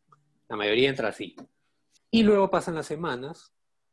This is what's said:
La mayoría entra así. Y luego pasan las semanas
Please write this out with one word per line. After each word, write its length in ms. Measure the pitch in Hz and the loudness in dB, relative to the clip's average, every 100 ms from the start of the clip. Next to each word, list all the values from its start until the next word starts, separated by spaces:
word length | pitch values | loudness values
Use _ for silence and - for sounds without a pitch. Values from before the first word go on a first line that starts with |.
| _ _ _ _ - | _ _ _ _ -10
La 60 | 110 | -4
mayoría 340 | 104 110 135 | 0 2 2
entra 200 | 127 110 | 0 -4
así. 260 | - 92 - - _ _ _ _ _ _ | -6 -12 -14 -20 _ _ _ _ _ _
Y 140 | 226 | 4
luego 260 | 214 202 190 | 6 6 4
pasan 260 | 175 180 170 | 0 -2 -6
las 100 | - | -6
semanas 680 | 156 165 123 135 170 - _ _ _ _ | -6 -4 -6 -8 -16 -20 _ _ _ _